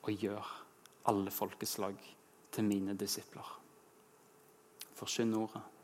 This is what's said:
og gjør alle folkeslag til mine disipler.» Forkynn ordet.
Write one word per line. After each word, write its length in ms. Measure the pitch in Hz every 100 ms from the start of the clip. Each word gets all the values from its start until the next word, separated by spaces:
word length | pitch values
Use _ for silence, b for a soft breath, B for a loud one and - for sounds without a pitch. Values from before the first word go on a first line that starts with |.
og 80 | -
gjør 400 | 104 107 104 104 - - - - - -
alle 220 | 104 98
folkeslag 640 | - 95 - - - 95 98 - - - - -
til 160 | - 107
mine 260 | 101 95 101
disipler.» 480 | 101 - - - - - - - - - - - - - - - - - - -
Forkynn 340 | - - 117 110
ordet. 240 | 110 - - -